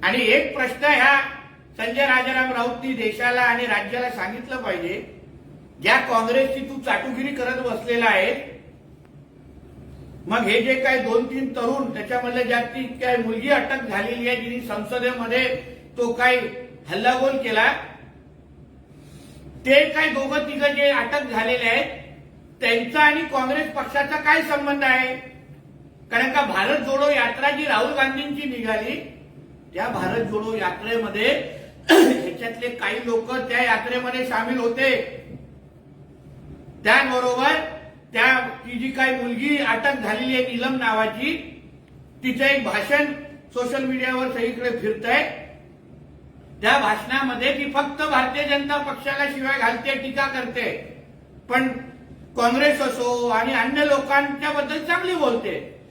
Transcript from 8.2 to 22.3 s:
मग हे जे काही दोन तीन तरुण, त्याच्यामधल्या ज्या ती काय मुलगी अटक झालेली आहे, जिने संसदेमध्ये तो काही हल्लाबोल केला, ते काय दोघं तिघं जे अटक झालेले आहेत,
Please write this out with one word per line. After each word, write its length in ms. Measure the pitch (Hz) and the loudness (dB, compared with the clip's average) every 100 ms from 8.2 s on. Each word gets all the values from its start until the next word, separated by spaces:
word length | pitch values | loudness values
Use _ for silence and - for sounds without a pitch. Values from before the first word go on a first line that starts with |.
| 196 233 - - - - - - - - - - - - - - - - - - - | 2 0 -6 -16 -20 -20 -20 -20 -20 -20 -20 -20 -20 -20 -20 -20 -20 -18 -18 -16 -4
मग 100 | 220 | -2
हे 240 | 202 226 | 2 2
जे 120 | 226 | 2
काही 260 | 262 262 262 | 2 2 2
दोन 300 | 220 226 254 | 2 2 2
तीन 240 | 262 262 | -4 -4
तरुण, 400 | 254 233 277 247 | -2 -2 0 -2
त्याच्यामधल्या 500 | 208 208 247 247 247 | -6 -4 -4 -2 -2
ज्या 180 | 240 247 | 0 0
ती 220 | 240 262 | -2 -6
काय 340 | 254 - 254 247 | -8 -4 0 0
मुलगी 320 | 226 220 277 | 0 -2 2
अटक 340 | 277 - 269 | 2 2 -4
झालेली 460 | 233 196 214 240 240 | -4 -4 -4 -4 -2
आहे, 120 | 247 | -2
जिने 200 | 233 247 | -4 -8
संसदेमध्ये 960 | - 214 214 247 240 254 233 247 247 254 - - - - | -6 -6 -4 -2 -2 -2 -2 0 0 -2 -8 -18 -18 -4
तो 160 | 240 | -2
काही 240 | 233 247 247 214 - - - - | 2 4 4 0 -8 -14 -18 -8
हल्लाबोल 500 | 185 240 254 269 269 | 0 2 4 2 2
केला, 360 | 233 220 220 - - - - - - - - - - - - - - - - - - - 262 | 0 4 4 2 -8 -16 -20 -20 -20 -20 -20 -20 -20 -20 -20 -20 -20 -20 -20 -20 -18 -10 4
ते 240 | 277 285 | 6 6
काय 200 | 311 311 | 2 0
दोघं 300 | 269 269 294 | 0 -2 -2
तिघं 340 | 294 285 285 | -2 0 0
जे 160 | 285 285 | 4 4
अटक 400 | 277 233 285 269 | 4 2 -2 -2
झालेले 400 | 226 165 170 233 | -2 0 0 2
आहेत, 160 | 247 285 - - - - | 2 0 -6 -14 -20 -20